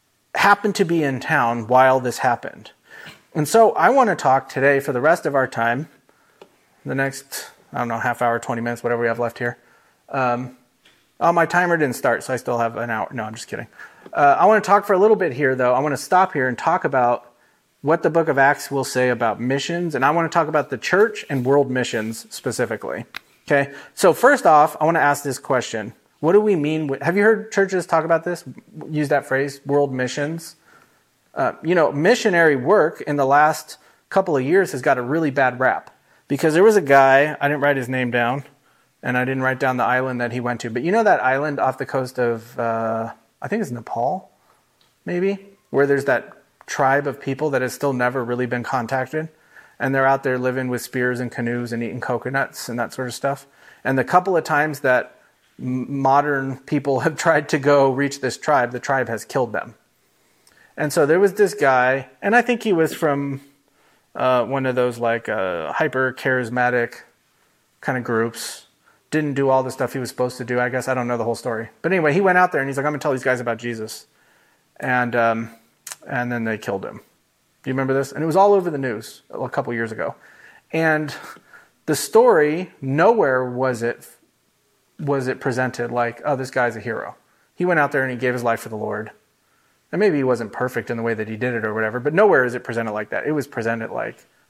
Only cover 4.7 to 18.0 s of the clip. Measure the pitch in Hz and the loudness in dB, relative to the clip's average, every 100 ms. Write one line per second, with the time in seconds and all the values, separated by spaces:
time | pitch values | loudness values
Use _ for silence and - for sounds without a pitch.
4.7 | 139 143 123 147 170 151 139 127 - 117 | 2 0 0 2 2 0 0 0 0 -2
5.7 | 120 160 _ _ _ _ _ - _ _ | -2 -6 _ _ _ _ _ -20 _ _
6.7 | _ - 131 135 131 - - - - _ | _ -6 -4 -4 -6 -12 -14 -14 -20 _
7.7 | - 120 113 123 117 120 117 - 117 120 | -6 -4 -2 -2 0 0 0 -2 -4 -4
8.7 | 117 120 117 117 117 117 - 120 120 _ | -4 -4 -2 -2 -2 -4 -4 -6 -6 _
9.7 | _ _ _ _ 135 123 120 131 - _ | _ _ _ _ -4 -2 -2 -6 -14 _
10.7 | _ _ _ _ - 170 175 165 175 180 | _ _ _ _ -2 0 2 2 2 2
11.7 | 165 139 - 131 117 - 123 - 120 117 | 2 0 0 0 -2 -2 -6 -2 -2 -2
12.7 | 107 120 110 - 123 110 110 - 107 113 | -4 -6 -4 -6 -8 -10 -12 -12 -12 -12
13.7 | - - - - - 143 139 185 214 - | -18 -20 -20 -8 2 4 6 6 4 4
14.7 | 202 202 185 214 196 175 123 135 127 123 | 2 4 4 4 4 2 0 0 2 2
15.7 | 127 147 131 - 185 185 147 127 117 165 | 2 0 -4 2 2 2 0 -2 0 0
16.7 | 175 156 131 123 120 - _ _ _ _ | 0 0 2 2 0 -4 _ _ _ _
17.7 | _ 139 165 | _ 0 0